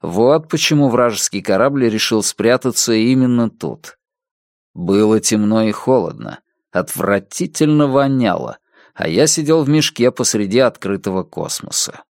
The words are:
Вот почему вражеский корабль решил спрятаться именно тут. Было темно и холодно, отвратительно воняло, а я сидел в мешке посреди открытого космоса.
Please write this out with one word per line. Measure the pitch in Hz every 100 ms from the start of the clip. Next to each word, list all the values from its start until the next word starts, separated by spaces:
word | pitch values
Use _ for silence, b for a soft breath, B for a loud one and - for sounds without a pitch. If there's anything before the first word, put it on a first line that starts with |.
Вот | 85 87 120 156 156
почему | 156 - 151 139
вражеский | 120 120 104 - 101
корабль | 95 98 127 143 120
решил | 107 - 110
спрятаться | 101 - 110 127 127 113 -
именно | 113 113 131 127 120 113
тут. | _ 71 - - - _ _ _ _ _ _ _
Было | - 87 98 107 110
темно | - 107 104 110
и | 110
холодно, | 104 - 131 85 - 57 - _ _ _
отвратительно | - - - - 101 95 - 180 - 156 151 147
воняло, | 135 139 135 117 85 60 - b b b
а | - -
я | 85 156
сидел | - 147 160
в | 139
мешке | 151 151 - 120
посреди | - 120 113 101 110
открытого | 127 - 95 98 - 92
космоса. | 90 - - - - - - - -